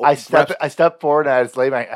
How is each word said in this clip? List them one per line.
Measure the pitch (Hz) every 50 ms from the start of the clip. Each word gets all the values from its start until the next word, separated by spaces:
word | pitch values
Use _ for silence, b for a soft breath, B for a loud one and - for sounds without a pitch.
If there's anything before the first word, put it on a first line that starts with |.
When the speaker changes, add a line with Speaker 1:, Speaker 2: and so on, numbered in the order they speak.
Speaker 1:
I | - 147 147
step, | 131 - - 143 151 143 139
Speaker 2:
wraps | - -
Speaker 1:
I | 151 143
step | - - 165 170 165 -
forward | - 151 147 151 151
and | 143 131
I | 127
just | 123 113 -
lay | 127 127 135
my | 135 123 117 - 113